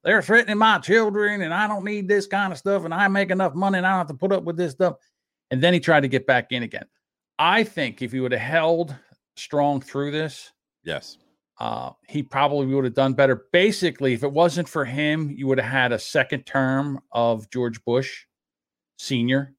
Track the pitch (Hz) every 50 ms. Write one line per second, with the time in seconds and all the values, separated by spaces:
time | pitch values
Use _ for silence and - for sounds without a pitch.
0 | _ - 208 214 151 - 220 233 233 202 214 208 220 220 208 175 - - 202 226
1 | 226 214 196 208 208 208 208 202 180 156 165 190 214 214 214 202 190 208 214 208
2 | 196 185 208 202 190 196 196 196 202 185 170 135 _ 196 202 190 165 165 165 180
3 | 202 196 190 196 196 180 185 185 190 165 135 170 190 196 196 185 180 185 190 185
4 | 170 147 147 127 180 196 196 185 160 170 170 160 180 160 135 - 185 175 - _
5 | _ _ _ _ _ _ _ _ _ _ 131 127 139 175 180 165 - - 160 147
6 | 139 135 135 127 - - 131 123 120 _ 131 123 117 113 - 101 - _ _ _
7 | _ _ _ _ _ _ _ - 151 170 190 226 220 220 - 170 143 120 110 -
8 | 127 117 123 131 127 123 123 110 110 131 156 165 160 165 170 165 170 147 139 -
9 | _ _ _ _ _ _ _ - - - - 147 143 143 143 131 - - - 139
10 | 143 147 143 156 156 151 - - - - _ _ _ _ _ _ _ 85 78 69
11 | - - - _ _ _ _ _ _ _ _ - 58 57 55 57 64 - - _
12 | _ - - 151 135 - - 135 143 147 143 143 139 131 135 139 131 127 117 139
13 | 135 135 131 143 139 135 127 - - _ - 175 185 220 202 - 185 165 - -
14 | 143 131 123 110 143 143 139 156 175 175 143 175 165 - - 160 139 120 131 143
15 | 151 151 151 160 156 143 143 - 139 135 135 127 113 117 135 135 123 123 120 104
16 | - - - 143 127 - 151 135 - - - 135 135 131 131 139 143 147 139 131
17 | _ _ - 117 117 117 117 110 107 _ - 127 123 120 113 110 _ 120 120 131
18 | 131 - - - - _ _ _ _ _ _ _ _ _ _ _ _ _ _ -
19 | - - 139 120 117 123 135 139 135 135 _